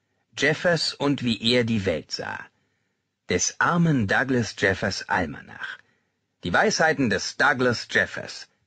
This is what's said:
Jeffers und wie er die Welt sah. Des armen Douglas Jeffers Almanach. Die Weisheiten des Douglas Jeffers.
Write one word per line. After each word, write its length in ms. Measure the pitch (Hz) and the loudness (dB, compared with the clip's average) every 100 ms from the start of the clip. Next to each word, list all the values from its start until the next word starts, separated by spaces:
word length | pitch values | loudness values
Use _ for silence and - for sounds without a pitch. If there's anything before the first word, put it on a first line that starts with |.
| _ _ _ - | _ _ _ -2
Jeffers 560 | 139 156 185 165 - | 0 2 2 2 0
und 300 | - 143 139 | -2 -2 0
wie 180 | 123 110 113 | 0 0 2
er 120 | 123 | 2
die 200 | 113 110 | 2 0
Welt 280 | 95 78 - | 0 -2 -4
sah. 260 | - 52 - - _ _ _ _ _ _ _ - | -10 -8 -10 -14 _ _ _ _ _ _ _ -4
Des 280 | 90 - - | -2 -2 0
armen 480 | 127 170 170 139 98 | 0 4 4 2 2
Douglas 480 | 107 131 127 113 - | 0 2 0 -2 0
Jeffers 520 | 98 92 107 92 - | 0 0 -2 -4 -4
Almanach. 680 | 98 82 69 - - - - _ _ _ _ _ _ | -2 -2 -8 -16 -14 -14 -14 _ _ _ _ _ _
Die 80 | - | -2
Weisheiten 580 | 98 - - 160 139 127 | 2 2 2 2 2 2
des 260 | 98 - - | 0 -2 0
Douglas 520 | 131 139 127 113 - | 2 4 2 0 0
Jeffers. 580 | 110 92 - - - - _ | 0 0 -4 -12 -14 -18 _